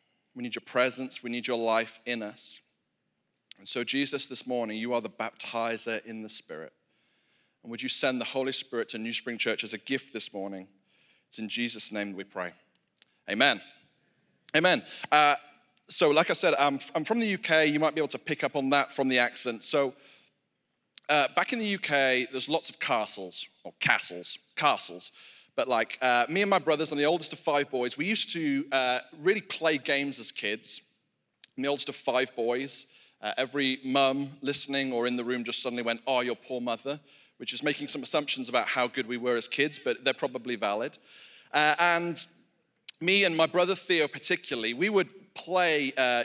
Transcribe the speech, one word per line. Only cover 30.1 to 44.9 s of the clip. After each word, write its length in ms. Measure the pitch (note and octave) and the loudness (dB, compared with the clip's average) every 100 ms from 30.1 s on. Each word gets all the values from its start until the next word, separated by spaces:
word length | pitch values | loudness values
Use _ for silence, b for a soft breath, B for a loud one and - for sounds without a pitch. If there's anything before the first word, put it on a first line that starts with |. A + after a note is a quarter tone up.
| C3 | -4
as 140 | A2 | -6
kids. 480 | - G#2+ A2 - - - _ _ _ _ _ - - | -4 -4 -4 -4 -8 -10 _ _ _ _ _ -18 -6
I'm 60 | |
the 60 | C3+ | -2
oldest 220 | C#3+ - | -2 -2
of 40 | |
five 400 | C3+ - B2 B2+ | -4 -2 0 0
boys. 520 | - A#2 B2 C3+ - - B B B | -2 -2 -2 -4 -6 -8 B B B
Uh, 140 | G#2+ - | -8 -4
every 420 | C3 C#3+ C3+ C3 | -2 0 0 0
mum 480 | C3 C#3 C3+ C3+ C#3 C#3+ | 0 2 4 2 -4 -6
listening 520 | C3+ C#3+ - C#3 C3+ | -2 -2 0 -2 0
or 140 | A#2+ A#2+ | 0 0
in 100 | B2 | 0
the 80 | |
room 200 | A#2 B2 | -2 -4
just 180 | A#2 - | -2 -2
suddenly 200 | C3 A#2+ | -2 -2
went, 160 | A#2 A#2 - | -4 -4 0
"Oh, 140 | C3 | 0
your 120 | B2 | 0
poor 260 | A#2 - B2+ | -4 -6 -6
mother," 380 | A#2+ A2+ C3+ D3 b b b _ | -4 -4 -6 -10 b b b _
which 160 | B2 | -6
is 100 | B2 | -2
making 260 | D3 C#3+ C#3+ | -2 -2 -4
some 140 | D3 | -4
assumptions 460 | B2 D#3+ D3 C3 B2 | 0 0 0 -4 0
about 200 | A#2+ A2 | 0 0
how 180 | C3+ B2 | 0 0
good 200 | C3+ A2+ | -2 -4
we 100 | B2 | -4
were 200 | B2 A#2+ | 0 0
as 120 | A2+ | 0
kids, 300 | - D3 D3+ | 0 0 0
but 260 | C3 A#2 | -2 -2
they're 100 | C3 | 0
probably 420 | B2+ C#3 B2 A#2 A#2 | 0 -4 -6 -6 -2
valid. 400 | G#2 G#2 C3+ - B B B B B | -2 -2 -4 -8 B B B B B
Uh, 220 | D3 D3+ D3+ | 2 4 4
and 480 | F3 E3+ E3+ D#3+ - _ _ _ _ _ - - | 4 4 0 -4 -8 _ _ _ _ _ -12 -4
me 240 | E3 G3 | 2 4
and 120 | G3 D#3+ | 4 4
my 100 | E3 | 4
brother 280 | F3+ F3+ | 4 2
Theo 340 | F#3 - F3 D3 | 0 0 2 2
particularly, 640 | C3 - F3+ - B2+ A2+ | 0 0 0 -2 -4 -2
we 160 | A#2+ | 0
would 460 | G3 | 0